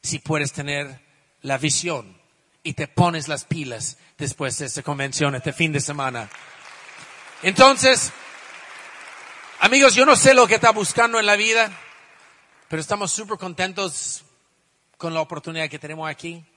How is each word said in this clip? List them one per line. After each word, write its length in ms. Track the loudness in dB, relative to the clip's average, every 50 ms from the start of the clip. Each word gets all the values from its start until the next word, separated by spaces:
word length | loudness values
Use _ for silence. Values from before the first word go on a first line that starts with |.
si 180 | _ -8 -8 -8
puedes 340 | _ -4 -2 -2 -2 -4 -6
tener 480 | -8 -8 -6 -6 -6 -8 -10 -14 -20 _ _ _ _ _ _ _ _
la 160 | _ -4 -4 -2
visión 600 | 0 -2 -2 -2 -2 -4 -6 -6 -8 -12 -20 _ _ _ _ _ _ _ _ _ _
y 100 | -10 -8
te 140 | -8 -8 -6
pones 400 | _ 2 4 4 4 -2 -6 -6
las 160 | -8 -8 -6
pilas 540 | _ -8 -6 -6 -8 -10 -10 -10 -10 -12 _ _ _ _ _
después 400 | -8 -8 -6 _ -6 -6 -6 -6
de 80 | -8
esta 180 | -8 -8 -10 -6
convención 520 | -6 -6 -4 -4 -6 -2 0 0 0 0
este 180 | -2 -6 -8 -4
fin 180 | -2 -2 -2
de 100 | 0 -4
semana. 480 | -4 -4 -6 -6 -6 -6 -6 -6 -12 -12 -16 -20 -20 -20 -20 -20 -20 -20 -20 -20 -20 -20 -20 -20 -20 -20 -20 -20 -20 -20 -20 -4
Entonces, 720 | -4 -2 4 8 8 6 6 6 4 2 2 2 0 -6 -8 -14 -20 -20 -20 -20 -20 -20 -20 -20 -20 -20 -20 -20 -20 -20 -20 -20 -20 -20 -20 -20 -20 -20 -20 -20 -20 -20 -6 0
amigos, 360 | 2 4 6 8 6 6 6
yo 100 | 6 6
no 100 | 6 6
sé 180 | 6 6 6 8
lo 140 | 8 6 6
que 80 | 4
está 160 | 4 4 4
buscando 480 | 4 4 0 -4 0 2 2 2 2 0
en 60 | 2
la 100 | 2 2
vida, 420 | 2 2 0 2 0 0 0 -4 -14 -20 -20 -20 -20 _ _ _ _ _ _ _ _ _ _ _ _ _ _
pero 100 | -8 -8
estamos 320 | -4 -4 -4 -4 -4 -4
súper 260 | -6 -6 -6 -8 -10 -10
contentos 880 | -8 -12 -6 -6 -6 -6 -4 -6 -6 -6 -6 -8 -10 -10 -12 -12 -16 _ _ _ _ _ _ _ _ _ _ _ _ _ _ _
con 160 | -10 -6 -4
la 60 | -4
oportunidad 480 | -4 -6 -8 -14 -12 -10 -8 -6 -6 -6
que 100 | -8 -12
tenemos 300 | -14 -14 -12 -10 -10 -10
aquí 360 | -10 _ -12 -16 -16 -16 -20 _ _